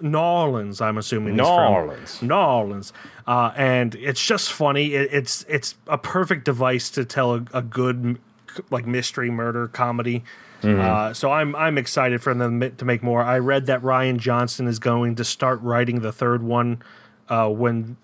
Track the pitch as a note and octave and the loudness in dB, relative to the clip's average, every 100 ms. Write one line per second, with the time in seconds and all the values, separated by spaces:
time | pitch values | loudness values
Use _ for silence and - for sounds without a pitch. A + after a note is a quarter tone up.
0 | D#3 D3+ E3+ F3 D#3 A#2+ G2+ G2 A2 G#2+ | -2 2 2 2 2 0 -4 -2 -2 -2
1 | G#2 A2 G#2+ G#2+ D3 F3 C#3 F#2+ D2+ - | -2 -2 0 2 4 6 6 4 2 -6
2 | D2 - A#2+ F3+ D#3+ B2 G#2 G2+ F#2+ - | -14 -6 0 2 4 2 0 -6 -12 -16
3 | - - - B2 A#2 C#3+ C3+ B2+ A#2+ - | -20 -10 0 2 2 2 2 4 0 -2
4 | C#3+ C3 - G#3 - - D3 C#3+ D3 C#3 | -4 -2 0 0 -2 0 2 2 0 0
5 | C#3 C#3+ C3 - - D3+ - - - D3 | 0 0 -2 -6 -4 -4 -4 -12 -6 -4
6 | - F#3 F3+ E3 D3 B2 B2+ B2+ - - | -2 -2 0 -2 -2 0 0 0 -4 -6
7 | A#2+ C#3 B2 A#2+ A#2+ C3 A#2+ B2+ B2+ B2 | -4 0 0 0 -4 -6 -4 -2 0 0
8 | A#2+ B2 _ _ - - - B2 A#2 B2 | -2 -4 _ _ -16 -14 -6 -4 -2 -4
9 | A#2+ - B2 A#2 A#2 A#2 A#2 - B2 A#2+ | -4 -4 -4 -2 -2 -4 -6 -4 -2 -2
10 | A#2+ A#2+ A#2+ - - - G#2+ G2+ F#2+ G#2+ | -2 -4 -6 -18 -20 -2 2 4 4 2
11 | A2 A2+ C#3 D3+ D3+ D3 D#3+ C#3+ A#2+ - | -2 -2 0 2 0 0 0 0 0 0
12 | B2+ B2 C#3 A#2+ A#2+ A#2+ B2+ - B2+ A#2+ | 0 0 0 0 0 0 -2 -2 -2 0
13 | A#2+ A#2+ A#2+ B2+ B2+ C#3 C3 B2+ C3 C3 | 0 2 2 2 2 0 2 0 2 2
14 | C3 B2 A#2+ A#2+ A#2+ - B2 A2 A#2+ A#2+ | 2 0 0 0 0 -2 -4 0 0 2
15 | A#2+ A2+ A#2 - C3 B2 A#2+ A#2+ A#2+ A#2+ | 0 -2 -4 -2 0 0 0 2 2 0
16 | A2 - A#2+ A#2+ A#2 A#2+ A#2+ A#2+ - - | -4 -2 0 0 0 0 0 -4 -10 -20
17 | - _ - A#2 G#2+ G#2+ A#2+ A#2 A2+ B2 | -20 _ -4 0 2 2 0 0 -4 -10